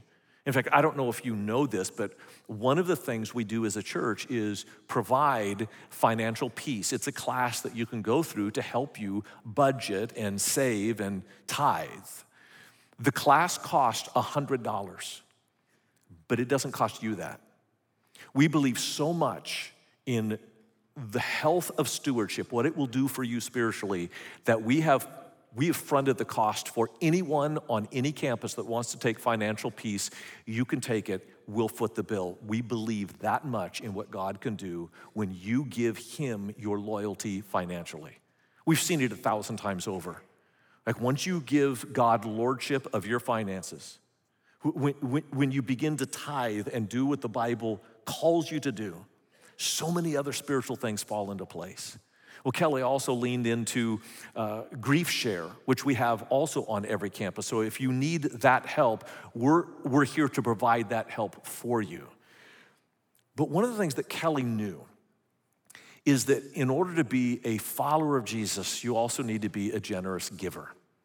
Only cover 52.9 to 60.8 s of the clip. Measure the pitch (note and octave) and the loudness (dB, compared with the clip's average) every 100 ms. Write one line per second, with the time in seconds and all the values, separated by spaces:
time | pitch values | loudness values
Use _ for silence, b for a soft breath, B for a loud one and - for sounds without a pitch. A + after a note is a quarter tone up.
52.9 | C3+ C3 B2 B2 B2 A#2 A#2 A2 B2+ A#2 | 2 2 2 2 2 2 2 0 0 2
53.9 | A2 B B B - G#2+ G#2+ A2+ C3+ A2+ | 0 B B B -6 -4 -4 -8 -6 2
54.9 | D#3+ F3 - B2 F#2 E2 - - C3 C#3+ | 2 2 0 -2 -2 -6 -8 0 0 2
55.9 | A#2 A#2+ A2+ A2+ C3+ D#3+ C#3+ - G#2+ G#2 | 2 2 2 2 2 2 0 -2 -2 -2
56.9 | G#2 G2 - G2 G2 G#2 A#2 A2 - C3 | -2 -4 -4 -6 -4 -4 -2 -2 -2 0
57.9 | B2+ C#3+ E3 C#3+ A#2+ C3 B2+ - - C3 | 2 2 0 -2 4 6 6 2 2 4
58.9 | A2 - B B A#2 B2+ E3 - - D3 | 2 -6 B B 0 6 6 4 -6 2
59.9 | C3 C3+ - C#3+ - A#2+ G#2+ A#2+ A#2+ | 4 4 2 2 2 0 2 4 4